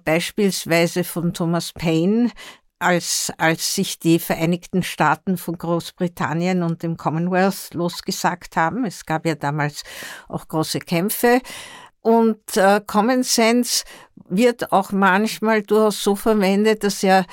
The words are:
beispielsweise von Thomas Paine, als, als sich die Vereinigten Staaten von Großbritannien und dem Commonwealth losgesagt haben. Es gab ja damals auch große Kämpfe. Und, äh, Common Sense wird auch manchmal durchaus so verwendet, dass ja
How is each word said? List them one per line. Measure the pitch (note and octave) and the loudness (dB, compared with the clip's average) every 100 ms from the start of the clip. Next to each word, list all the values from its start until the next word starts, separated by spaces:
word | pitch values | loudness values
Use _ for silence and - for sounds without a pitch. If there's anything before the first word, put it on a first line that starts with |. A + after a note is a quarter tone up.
beispielsweise | D3+ D#3+ - - G3+ - - E3 E3+ F3+ | 0 -2 -2 0 0 0 0 2 2 0
von | E3+ F3 E3+ | -4 -2 -4
Thomas | - E3 E3+ - | -2 -2 -2 -4
Paine, | - E3 D#3+ F3 A3+ A#3+ - - - _ - | -6 0 2 2 2 0 -4 -16 -20 _ -4
als, | F3+ F3 - - - - | 0 0 0 -4 -6 -2
als | D#3+ E3 - | -2 0 -2
sich | - F#3 - | -4 -4 -2
die | E3 E3+ | 2 2
Vereinigten | - E3 E3 F3 - F#3 | 2 -2 -2 -2 -2 -4
Staaten | D#3+ - D3+ D#3 - F3+ | -2 0 0 0 -2 -6
von | - E3 | -6 -6
Großbritannien | E3+ E3+ - - F3 - C#3 D#3+ F3+ F#3 | -4 -4 -4 -6 -6 -4 -4 -2 -2 -2
und | E3+ E3 | -2 -4
dem | E3 D#3+ | -6 -6
Commonwealth | D#3 D#3 F3 F#3 F#3+ F#3+ - | -4 -2 -2 0 0 -2 -8
losgesagt | D#3 F3 - - - F3+ F3 - - | -6 -6 -6 -8 -4 -2 -4 -6 -2
haben. | E3 F#3+ | -2 -2
Es | A3+ - - | -6 -6 -6
gab | D#3 | -4
ja | E3 D3+ | -2 -4
damals | C#3+ D3+ C#3+ - - - - - - | -4 -2 -4 -6 -14 -14 -14 -16 -12
auch | - - | -12 -6
große | D#3+ D#3 F3 | -4 -4 -4
Kämpfe. | - E3+ G3+ - A#3+ B3+ - - - - - _ | -4 -2 -2 0 2 2 0 -14 -18 -20 -20 _
Und, | A3 A3+ A3+ A3 - G#3+ | 2 4 4 0 -2 2
äh, | F#3+ G#3 G#3 | 4 4 2
Common | G#3 A3 B3+ | 0 2 0
Sense | B3+ - A3+ A#3+ B3 - - - - - - | 0 2 4 2 0 -4 -6 -14 -20 -20 -4
wird | F#3 A#3+ A#3+ D#3+ | 2 2 2 0
auch | F#3+ F#3+ | 0 0
manchmal | F#3+ G3 F#3+ G#3+ - A3 A3 | 2 4 4 0 -2 0 0
durchaus | G3+ G#3 G#3+ G3+ | 2 2 2 2
so | G#3 | 0
verwendet, | G3+ A#3 G#3+ F#3+ G3 A3 G#3+ | 0 2 2 4 4 2 2
dass | G3+ - | 0 0
ja | G3 F#3+ F3 | 4 4 2